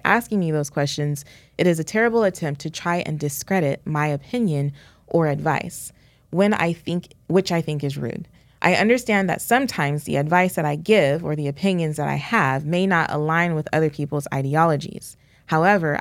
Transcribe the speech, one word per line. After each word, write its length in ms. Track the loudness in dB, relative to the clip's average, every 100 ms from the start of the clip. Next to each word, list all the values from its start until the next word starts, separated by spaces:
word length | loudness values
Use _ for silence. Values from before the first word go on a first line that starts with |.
| 2
asking 340 | 2 2 0
me 120 | 0
those 180 | 0 -2
questions, 560 | -2 -2 0 -2 -2 -8 -20 -10 0
it 80 | 2
is 140 | 2
a 40 |
terrible 400 | 0 0 2 2
attempt 380 | 2 0 -4 -4
to 80 | -8
try 280 | -6 -2 -2
and 200 | -2 -4
discredit 640 | -4 -6 -2 0 0 -2
my 240 | -4 -2 0
opinion 640 | -2 -4 -2 0 0 -2 -4 -14 _ -2
or 180 | 0 2
advice 640 | 0 0 -2 -4 -12 -14 -18 _ _ _
when 240 | 0 2
I 200 | 2 0
think, 400 | -2 -4 -6 -6 _ 0
which 240 | 0 2
I 100 | -2
think 220 | -2 -4
is 140 | -4 -6
rude. 300 | -6 -8 -12 _ _ _
I 120 | 2
understand 560 | 4 4 2 2 0 0
that 120 | -2
sometimes 640 | 0 0 0 -2 -2 -2
the 140 | -2 -2
advice 380 | 2 2 2 0
that 100 | -2
I 100 | -2
give 480 | 2 4 4 2
or 100 | -2
the 140 | -4 -4
opinions 480 | -2 0 0 -2 -2
that 140 | -2
I 60 | -4
have 500 | -2 0 2 0 -2
may 200 | 0 2
not 240 | 2 0
align 460 | -2 0 0 0 -2
with 140 | -2
other 180 | 0 0
people's 380 | -2 -4 -4 -4
ideologies. 800 | -4 0 2 2 2 -4 -12 -16 -20 _ _ -2
However, 520 | 2 4 4 2 0